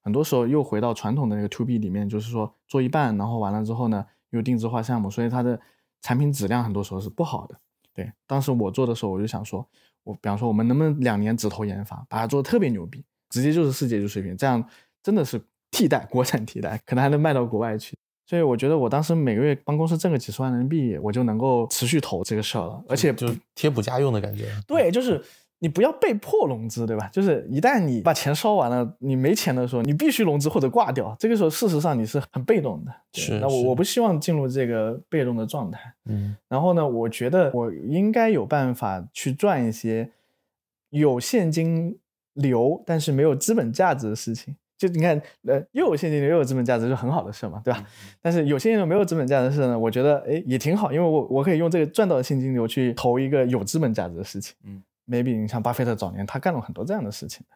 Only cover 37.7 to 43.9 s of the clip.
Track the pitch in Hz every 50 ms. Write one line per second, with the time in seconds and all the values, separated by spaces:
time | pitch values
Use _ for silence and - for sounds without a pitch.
37.7 | 87 71 76 113 147 180 202 214 220 240 226 226 214 143 107 139 151 147 135 127
38.7 | 123 - 120 101 95 90 87 - - - - 143 131 - - 202 180 139 120 113
39.7 | 110 - - 113 110 113 113 - _ _ _ _ _ _ _ _ _ _ _ _
40.7 | _ _ _ - - 147 151 147 127 123 123 - - 233 180 160 156 165 160 165
41.7 | 165 165 170 170 220 - _ _ _ _ _ _ - 143 143 135 123 113 120 135
42.7 | 165 - - - 170 160 147 160 139 135 151 160 139 143 - - 226 226 135 113
43.7 | 113 - 190 180